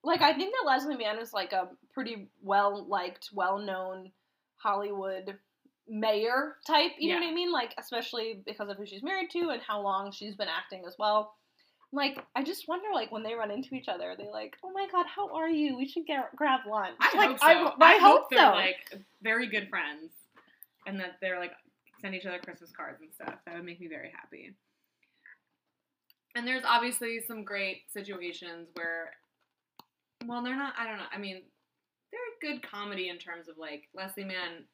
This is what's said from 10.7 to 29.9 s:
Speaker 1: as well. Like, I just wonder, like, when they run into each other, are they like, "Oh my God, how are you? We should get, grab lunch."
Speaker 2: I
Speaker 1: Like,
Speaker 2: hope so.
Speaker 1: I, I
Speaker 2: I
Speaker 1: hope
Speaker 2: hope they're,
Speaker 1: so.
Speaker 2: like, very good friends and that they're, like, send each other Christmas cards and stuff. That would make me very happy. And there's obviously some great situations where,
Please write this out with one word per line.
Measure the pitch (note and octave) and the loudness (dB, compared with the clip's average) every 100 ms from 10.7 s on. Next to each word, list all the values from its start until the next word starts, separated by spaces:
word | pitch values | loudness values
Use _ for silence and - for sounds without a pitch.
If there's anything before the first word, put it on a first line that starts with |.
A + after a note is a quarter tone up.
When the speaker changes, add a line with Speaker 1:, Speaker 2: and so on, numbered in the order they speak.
| F#3+ F3 | -14 -14
Speaker 1:
as | F3 | -2
well. | G#3+ G#3+ G#3+ - _ _ _ _ _ | 2 2 0 -12 _ _ _ _ _
Like, | C#4 C#4+ C#4 - - | -2 -2 -4 -8 -4
I | |
just | C#4 G4 - | -4 -6 -6
wonder, | F4 G#4 | -6 -2
like, | F4+ A3 | -4 -4
when | A3 | -8
they | A3 | -6
run | A#3 G#3 | -4 -4
into | G#3+ C4 | -6 -8
each | C4 - | -8 -6
other, | F3+ F3 | -6 -6
are | F#3 | -8
they | G#3 | -10
like, | G#3 - - | -10 -10 -12
"Oh | F#4 | -10
my | F#4+ G4 | -6 -2
God, | F#4 E4 | 0 0
how | - G4+ | -2 -4
are | D4+ D#4+ | -2 0
you? | D#4+ D4+ B3 | 2 2 0
We | C4+ | -4
should | - D#4+ | -4 -2
get, | C#4+ A3+ - | -2 -2 0
grab | D4 C4 G#3 | 2 2 2
lunch." | G#3+ F#3+ - | -2 -2 2
Speaker 2:
I | F4 - | 4 6
Speaker 1:
Like, | G4+ | 4
Speaker 2:
hope | C4 | 6
so. | D4 | 8
Speaker 1:
I, | |
I | E4+ E4+ - E4 | 8 6 10 10
Speaker 2:
I | G#4 | 12
Speaker 1:
hope | G4 - | 12 10
Speaker 2:
hope | - | 8
they're, | B4 | 8
Speaker 1:
so. | C#4+ | 8
Speaker 2:
like, | G3 F#3+ F3+ - G3+ - _ | 8 4 0 -10 -18 -20 _
very | G#3+ A3+ A#3+ | -2 0 0
good | G#3+ G3 | -4 -2
friends | F#3 D3 D3 D#3+ - _ - _ _ - _ - | -4 -4 -8 -16 -20 _ -20 _ _ -20 _ -10
and | G3 | -6
that | F3+ - | -8 -6
they're, | F#3 F3+ | -6 -4
like, | F3 - _ _ _ _ | -6 -12 _ _ _ _
send | G3 | -8
each | F#3+ F#3 | -8 -8
other | F3+ | -10
Christmas | F3 F3 E3+ | -10 -18 -20
cards | - D3 D#3 | -12 -12 -12
and | D#3+ | -20
stuff. | - - - - | -14 -14 -14 -14
That | E3+ | -14
would | |
make | F3 E3+ | -14 -14
me | E3+ | -14
very | D#3 E3+ | -14 -14
happy. | - - - - G3 _ _ _ _ _ _ - - _ _ _ _ _ _ _ _ _ | -18 -20 -20 -20 -20 _ _ _ _ _ _ -20 -20 _ _ _ _ _ _ _ _ _
And | A#3+ A#3+ | -8 -4
there's | B3+ | -4
obviously | B3 A#3 A#3+ A#3+ A#3 A#3 A3+ | 2 2 2 -4 -6 -6 -8
some | A3+ | -10
great | G#3 G3+ G3 F#3+ - | -8 -6 -6 -8 -12
situations | G#3 G3 F#3+ F3 E3+ F3 E3+ E3 | -12 -10 -10 -10 -10 -12 -14 -14
where, | E3+ E3+ E3 E3 - _ _ _ _ _ _ - | -8 -6 -6 -8 -14 _ _ _ _ _ _ -20